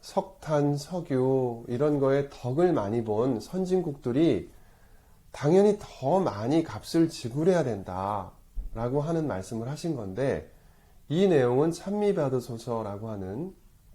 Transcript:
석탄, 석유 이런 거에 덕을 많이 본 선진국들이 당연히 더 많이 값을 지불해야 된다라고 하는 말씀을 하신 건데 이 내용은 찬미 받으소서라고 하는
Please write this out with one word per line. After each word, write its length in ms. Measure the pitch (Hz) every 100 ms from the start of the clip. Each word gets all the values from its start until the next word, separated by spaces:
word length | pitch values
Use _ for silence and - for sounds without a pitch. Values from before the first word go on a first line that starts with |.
석탄, 760 | - 196 196 - 156 147 143 143
석유 880 | 147 180 - 131 131 135 123 117 117
이런 320 | 120 151 147
거에 300 | 135 139 139
덕을 440 | - 123 139 180
많이 300 | 120 101 117
본 360 | 110 107 131 113
선진국들이 1120 | - 185 185 185 165 139 123 131 165 95 - - - - - - _ - -
당연히 460 | - 143 190 208 202
더 380 | - - 131 190
많이 440 | 143 101 117 165
값을 460 | 165 107 - 165 160
지불해야 540 | - 117 135 165 175
된다라고 1400 | 131 101 92 92 98 104 92 - - - - 113 120 143
하는 260 | 151 165 147
말씀을 400 | 95 - 113 120
하신 280 | 147 170 131
건데 560 | 98 98 135 82 - - - - - - -
이 180 | 160 196
내용은 440 | 151 123 127 165
찬미 420 | 165 196 208 208
받으소서라고 960 | 180 135 127 117 117 - 113 104 101 113
하는 440 | 104 92 110 185 - - - -